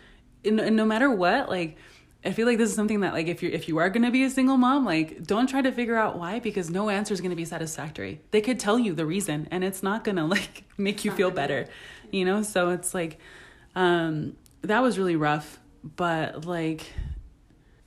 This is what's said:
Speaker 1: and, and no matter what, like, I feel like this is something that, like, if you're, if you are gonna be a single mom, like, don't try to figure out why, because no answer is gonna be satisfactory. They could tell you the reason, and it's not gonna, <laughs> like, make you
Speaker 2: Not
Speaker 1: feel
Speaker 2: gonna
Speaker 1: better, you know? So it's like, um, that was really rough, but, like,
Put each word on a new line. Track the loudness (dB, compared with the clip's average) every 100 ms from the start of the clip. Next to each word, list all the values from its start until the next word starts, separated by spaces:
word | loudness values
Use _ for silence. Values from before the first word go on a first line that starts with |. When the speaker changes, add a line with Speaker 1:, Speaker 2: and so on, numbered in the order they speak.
| -20 -20 _ _ 0
Speaker 1:
and, | 2
and | 2 4
no | 4
matter | 4 2
what, | 4 2 2 0
like, | -2 -4 -8 -20 -20 _ _
I | -4
feel | 0 2
like | 4
this | 2
is | 2
something | 0 2
that, | 0
like, | -2 -4
if | -4
you're, | -4
if | -4 -2
you | 0
are | 2
gonna | 2 2
be | 2
a | 2
single | 2 4 6
mom, | 4 4 2
like, | 0 -2 -4 -2
don't | 0 2
try | 2
to | 0
figure | 0 0 0
out | 0 -2
why, | -6 -4
because | -4 -4 -2
no | -2 0
answer | 0 -2
is | -2
gonna | -4 -4
be |
satisfactory. | -6 -6 -8 -8 -10 -8 -10 -10 -2
They | 0
could | 2 0
tell | 2 2
you | 2
the | 0 -2
reason, | -2 -2 -4 -4
and | -4
it's | -4 -2
not | -4 -2 -2
gonna, | 0 0
<laughs> | 0
like, | -2 -12 -12 -4
make | -2 -2
you | -2
Speaker 2:
Not | 0
Speaker 1:
feel | 0
Speaker 2:
gonna | 0
Speaker 1:
better, | -2 -2 -6 -12 -20 -20 -6
you | -2
know? | 0 0
So | 0 0 2
it's | 0 -2
like, | -4 -4 -8 -20 -20 -20 -20 -6 2
um, | 4 4 2 -2 -4 -10 -20 _
that | 0 2
was | 4 2
really | 2 2
rough, | 2 0 -4 -18 -20 -20 -12 -2
but, | 0 0 -2 -6 -6
like, | -4 -2 -4 -8 -8 -8 -10 -14 -20 _ _ _ _